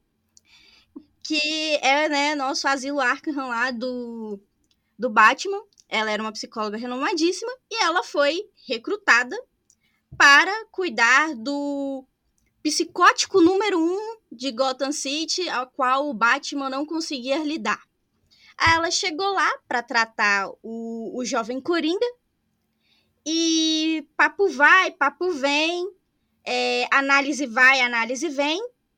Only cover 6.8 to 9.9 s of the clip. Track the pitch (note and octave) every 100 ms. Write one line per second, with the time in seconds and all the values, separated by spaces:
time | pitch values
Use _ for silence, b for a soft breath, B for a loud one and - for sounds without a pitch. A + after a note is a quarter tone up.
6.8 | B3 B3+ E4 F4 E4 - A4+ B4+ - A4+
7.8 | F4 F4 - - C#4+ E4 G#4 _ - A#3
8.8 | C4+ G#4 - A#3+ B3 G#4+ C5+ _ _ _
9.8 | _